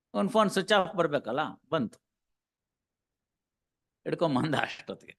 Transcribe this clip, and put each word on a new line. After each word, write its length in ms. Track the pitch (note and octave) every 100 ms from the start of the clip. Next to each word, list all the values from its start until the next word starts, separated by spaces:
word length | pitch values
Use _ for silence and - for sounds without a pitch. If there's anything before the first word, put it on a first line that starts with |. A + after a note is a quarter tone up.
| _
ಅವ್ನ್ 160 | G#3 G3+
ಫೋನ್ 200 | A3 G#3
ಸ್ವಿಚ್ 220 | F#3+ F#3+
ಆಫ್ 240 | G#3 F3 F3+
ಬರ್ಬೇಕಲ್ಲ, 440 | D#3+ D3 G#2+ C3 D3+ - -
ಬಂತು. 280 | D#3+ G#2+ - _ _ _ _ _ _ _ _ _ _ _ _ _ _ _ _ _ _ _ _ D#3+
ಹಿಡ್ಕೊಂಬಂದ 480 | D#3 E3+ B2+ D3+
ಅಷ್ಟೊತ್ತಿಗೆ. 600 | B2 A#2 - - F#2+ -